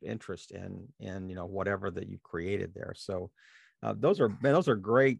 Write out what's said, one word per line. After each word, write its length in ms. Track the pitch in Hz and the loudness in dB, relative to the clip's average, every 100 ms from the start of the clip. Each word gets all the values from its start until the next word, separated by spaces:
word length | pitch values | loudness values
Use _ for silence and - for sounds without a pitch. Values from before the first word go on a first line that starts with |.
interest 480 | 82 110 - 87 - | -6 -8 -8 -10 -10
in, 340 | 95 95 95 123 - | -12 -10 -10 -14 -12
in, 280 | 101 95 92 | -10 -8 -8
you 60 | |
know, 120 | 92 90 | -8 -6
whatever 440 | 95 98 98 98 | -2 0 0 -2
that 180 | 92 98 | -4 -8
you 100 | 95 | -10
created 500 | - 85 90 98 90 | -8 -4 -2 -2 -4
there. 220 | 92 92 - | -8 -10 -8
So, 340 | - 92 92 _ _ - _ _ | -6 -6 -6 _ _ -20 _ _
uh, 120 | 110 104 | -4 2
those 220 | 160 175 | 2 4
are, 80 | 113 | 4
man, 260 | 101 139 | 4 4
those 140 | 160 151 | 4 4
are 80 | 107 | 2
great, 420 | 95 120 135 120 | 4 6 6 2